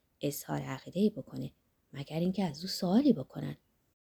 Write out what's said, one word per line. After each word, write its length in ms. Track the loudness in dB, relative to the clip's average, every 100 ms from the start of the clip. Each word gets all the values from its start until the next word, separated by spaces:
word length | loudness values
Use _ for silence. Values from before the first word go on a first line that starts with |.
| _ _
اظهار 400 | -4 -4 -6 -6
عقیده‌ای 480 | -4 -8 -6 2 2
بکنه، 420 | 2 -8 -8 -10 -12 _ _ _
مگر 260 | -14 -8 -2
اینکه 240 | 0 0
از 180 | -2 -2
او 60 | -8
سوالی 460 | -4 4 6 6
بکنن. 440 | 4 0 -8 -10 -10 _ _ _ _ _